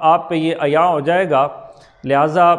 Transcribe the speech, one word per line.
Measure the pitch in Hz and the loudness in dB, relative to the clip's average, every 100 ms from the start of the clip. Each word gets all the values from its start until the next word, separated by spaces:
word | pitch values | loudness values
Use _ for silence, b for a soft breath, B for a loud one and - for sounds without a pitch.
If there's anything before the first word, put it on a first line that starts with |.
| 160 | 0
आप | 170 - | 0 -2
पे | 165 | -4
ये | 160 160 | -4 -2
अया | 143 151 | 0 2
हो | 180 151 | 0 0
जाएगा। | 143 180 180 135 143 - - B B _ 135 | -2 -2 0 0 -2 -6 -20 B B _ -2
लिहाजा | 139 156 170 175 | 0 2 2 2